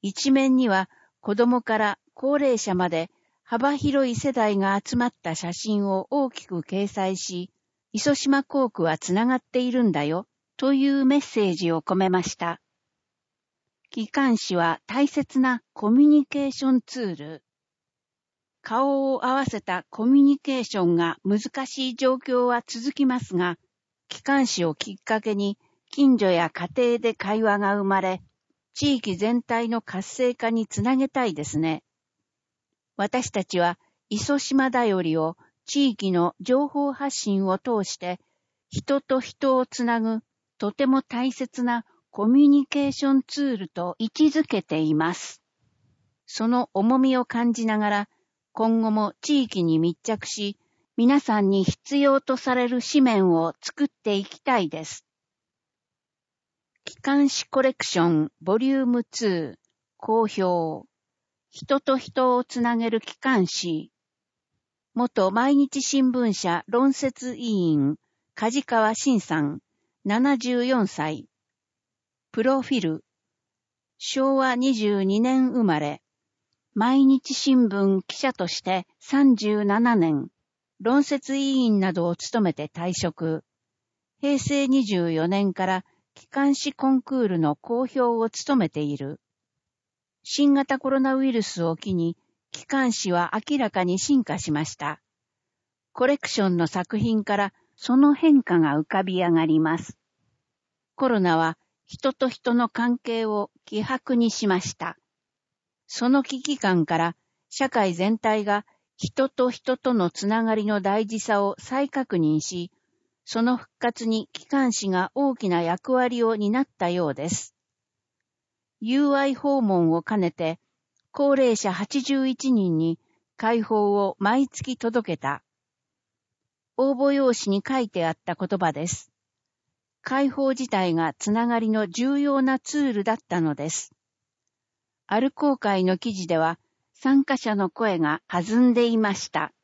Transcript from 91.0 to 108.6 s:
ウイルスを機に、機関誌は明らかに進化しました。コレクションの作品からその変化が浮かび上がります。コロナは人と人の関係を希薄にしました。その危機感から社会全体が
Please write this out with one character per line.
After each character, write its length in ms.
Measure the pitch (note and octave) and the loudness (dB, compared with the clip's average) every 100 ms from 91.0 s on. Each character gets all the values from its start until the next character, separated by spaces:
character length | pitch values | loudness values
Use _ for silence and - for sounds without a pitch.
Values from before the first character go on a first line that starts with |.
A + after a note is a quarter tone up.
| C4 C4 | 2 0
ウ 120 | C4+ | 0
イ 40 | |
ル 120 | A#3 | 0
ス 200 | G#3 - | -2 -2
を 120 | E3 E3 | -4 -4
機 180 | G#3 | -4
に、 220 | F#3 E3+ F3 _ _ _ | -2 -2 -4 _ _ _
機 140 | - - | -18 -6
関 260 | C#4 B3+ | -2 0
誌 200 | A3 G3 | -2 -2
は 220 | F3 F3 A3 - | 0 0 -4 -4
明 80 | C#4+ | -2
ら 140 | A3+ | -2
か 120 | G3+ | -2
に 160 | F3+ F#3 | -2 -2
進 240 | - C#4 | 2 0
化 160 | A3+ - | 0 -6
し 120 | - | -4
ま 140 | D3 D#3 | -4 -4
し 120 | - | -6
た。 240 | D3+ D3+ _ _ _ _ _ _ _ _ _ | -10 -10 _ _ _ _ _ _ _ _ _
コ 140 | - B3+ | -2 0
レ 100 | C#4+ | 0
ク 120 | - | -2
シ 120 | - | 0
ョ 80 | G3 | 0
ン 80 | F3 | 2
の 100 | E3 | 0
作 300 | F#3 F3+ G#3+ | -2 -4 -2
品 260 | A3+ A3 | 0 0
か 140 | G3+ G#3 | 0 0
ら 160 | G3 _ _ _ | -2 _ _ _
そ 220 | - B3 | 0 4
の 160 | D4 | 6
変 300 | C#4+ E4 C#4+ | 6 6 6
化 160 | - F3 | 6 2
が 200 | D#3 D3 | 4 2
浮 60 | D#3 | 0
か 180 | F#3+ | -2
び 180 | F#3+ F#3 | 0 0
上 100 | F3 | 2
が 140 | E3 D#3+ | 2 4
り 140 | D#3 | 2
ま 200 | D#3+ D#3+ | 2 -2
す。 180 | - - _ _ _ _ _ _ _ _ _ - | -6 -18 _ _ _ _ _ _ _ _ _ -4
コ 140 | C4 | 0
ロ 100 | A3+ | 2
ナ 160 | F3+ D#3+ | 2 2
は 220 | D#3+ E3 _ _ _ | 0 -2 _ _ _
人 260 | - C4+ | -4 -4
と 160 | C4 C4 | -2 -4
人 240 | - - | -4 -2
の 160 | A#3+ A#3 | 0 0
関 280 | - A#3+ A#3+ | -2 -2 -2
係 280 | - A3+ A3 | -4 -4 -2
を 240 | G#3 G3+ _ - | -4 -6 _ -10
希 160 | G#3 | -8
薄 340 | - B3+ - B3 | -4 -6 -2 2
に 160 | A#3 | 2
し 160 | - G#3 | 0 0
ま 140 | F#3 | 0
し 160 | - - | -2 -10
た。 200 | E3+ - _ _ _ _ _ _ _ _ _ | -12 -12 _ _ _ _ _ _ _ _ _
そ 200 | - A#3+ | -4 2
の 160 | C#4 | 2
危 180 | B3+ C4 | 0 -6
機 160 | C4 - | -6 -2
感 280 | G3+ F3+ D#3 | 2 2 2
か 120 | E3 | 0
ら 180 | E3 E3 _ _ _ | -2 -4 _ _ _
社 200 | - C4+ | -4 -2
会 240 | B3 G3 | 0 0
全 240 | E3+ F#3+ A3 | 0 -2 0
体 280 | A3+ G#3+ G#3 | 0 -2 0
が 200 | G#3 | -2